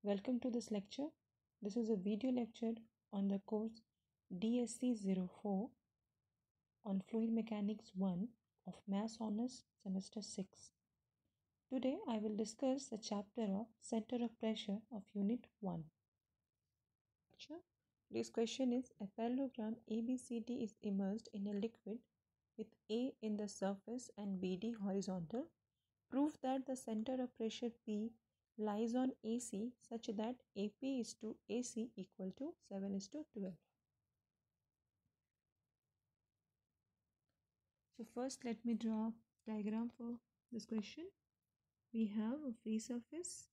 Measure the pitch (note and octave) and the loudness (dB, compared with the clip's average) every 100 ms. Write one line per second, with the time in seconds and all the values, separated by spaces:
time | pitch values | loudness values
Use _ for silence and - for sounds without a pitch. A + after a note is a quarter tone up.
0 | G3+ G3+ G3+ B3 B3+ A#3+ A3+ G#3 G3 - | 2 2 2 0 2 0 0 -2 -2 -6
1 | D4 _ _ _ _ _ G#3 G#3+ A3+ G#3+ | -6 _ _ _ _ _ -2 0 2 2
2 | F#3+ G#3+ B3+ B3+ A3+ - A3+ A3+ - _ | 2 2 2 2 0 0 -2 -2 -8 _
3 | _ G3+ G3 G3 - G#3+ A3 A3+ _ _ | _ 0 2 2 2 0 0 -6 _ _
4 | _ _ _ F#3 A3 B3 A#3 - B3 A3+ | _ _ _ 0 2 4 2 0 2 2
5 | G3 F#3+ F#3 - G#3+ F#3+ B3 - _ _ | 4 2 2 -4 0 2 0 -6 _ _
6 | _ _ _ _ _ _ _ _ G#3+ G3 | _ _ _ _ _ _ _ _ 0 0
7 | - A3+ A3+ A3+ A3+ G#3+ G3+ G#3+ - F#3 | 2 2 4 4 2 0 0 -2 -6 2
8 | F#3+ F3+ A#3 - _ _ - - - G3 | 2 4 0 -4 _ _ -12 -12 0 2
9 | A3 A3 A3 G#3 B3 - - _ G3+ F#3+ | 2 -2 -2 0 0 -2 -18 _ -2 -2
10 | F#3+ - G3+ - F#3+ - - _ _ _ | -2 -8 -6 -4 -6 -8 -20 _ _ _
11 | _ _ _ _ _ _ _ B3+ B3+ D4+ | _ _ _ _ _ _ _ 2 2 0
12 | G4 A3 G#3+ G#3 G#3+ - C4+ C4+ - G#3+ | 0 0 0 0 -2 0 2 2 -2 -8
13 | - G3+ G#3 - G#3+ F#3+ A3+ _ - A3+ | -2 -2 -2 -2 0 0 -2 _ -2 -2
14 | A3 B3 A#3 A3+ A3 A3 - G3+ - A3 | 0 0 -2 0 0 0 0 -4 -4 -10
15 | - G#3 G3+ A#3+ - _ F#3+ E3+ D#3 _ | -6 0 2 2 -2 _ -4 -4 -6 _
16 | _ _ _ _ _ _ _ _ _ _ | _ _ _ _ _ _ _ _ _ _
17 | _ _ _ - - D#4+ - _ _ _ | _ _ _ -20 -12 -12 -14 _ _ _
18 | _ A3 A3+ - A3+ - C4 A#3+ B3 - | _ -2 -2 0 0 2 4 4 0 -6
19 | G3 - A#3 B3+ C4+ A#3 G#3+ A3+ - A3 | -8 -2 0 2 0 -2 -4 -4 -2 -2
20 | A#3 B3+ - A#3 A3+ A#3+ G#3+ - G#3+ G3 | 0 -2 -2 -4 -2 -2 -2 -2 0 2
21 | G3 G#3+ - G#3+ G3 G3+ A3+ - - A3+ | 2 0 -4 -4 -2 0 0 -2 -8 -8
22 | _ _ _ _ _ - G#3+ _ _ A3+ | _ _ _ _ _ -10 -10 _ _ 0
23 | B3+ - A3 G#3 G#3 - F#3+ G3 - B3 | 0 -2 -2 0 -2 0 0 0 -4 -6
24 | - - G3+ F#3+ F3+ F#3 A3 A3+ G3 G3 | -6 -8 -4 0 0 0 0 0 0 2
25 | F#3+ F#3 D#3+ A#3+ E4 _ _ _ _ _ | 0 -2 -2 -2 -4 _ _ _ _ _
26 | _ B3+ D4 - C4 C4+ C4 C4 - A3 | _ 4 4 2 0 0 0 -4 0 -2
27 | A3+ C4 B3+ - A3 - A#3+ A3+ - G#3 | 0 0 0 0 -2 0 -4 -4 -2 0
28 | A3+ - _ _ _ - G#3+ G#3 A#3 B3 | -2 -6 _ _ _ -2 0 2 2 4
29 | C4 - A3 A#3 - G3 A#3 - - A#3 | 4 2 -2 0 0 -2 -4 -6 -8 -6
30 | - G#3 A3 B3+ _ - G#3 - C4+ C4+ | -2 0 0 -4 _ -2 -2 0 0 0
31 | A3+ - A3 - _ A3 B3 - A3+ - | 0 -4 -8 -8 _ -2 0 -2 -4 -4
32 | F3+ - F#3+ F#3+ C#4+ F4 - G3 G3 G3 | -10 -6 -6 -4 -8 -8 -8 -4 -2 -2
33 | G3 D4 D4+ - F#3+ E3+ _ _ _ _ | -4 -8 -8 -6 -6 -6 _ _ _ _
34 | _ _ _ _ _ _ _ _ _ _ | _ _ _ _ _ _ _ _ _ _
35 | _ _ _ _ _ _ _ _ _ _ | _ _ _ _ _ _ _ _ _ _
36 | _ _ _ _ _ _ _ _ _ _ | _ _ _ _ _ _ _ _ _ _
37 | _ _ _ _ _ _ _ _ _ - | _ _ _ _ _ _ _ _ _ -16
38 | A3+ - C4 C4 A#3+ A3+ A#3+ A3+ A3+ A3 | -8 -2 -2 -2 -4 -2 2 2 2 2
39 | A3 A3+ _ _ - A3 G#3 A3 A#3+ - | 2 -2 _ _ -6 -2 0 0 -2 -4
40 | A#3 A#3+ _ _ _ A#3 - A3 G3+ - | -6 -6 _ _ _ -8 -2 -2 -2 -8
41 | F4+ _ _ _ _ _ _ _ _ A3+ | -12 _ _ _ _ _ _ _ _ 0
42 | A3 G#3 G#3+ C#4 D4 A#3 A3 A3 A3+ A#3+ | 2 2 0 0 -2 -4 -2 -2 0 -6
43 | A#3 D4+ F4 - - | -4 -8 -6 -10 -14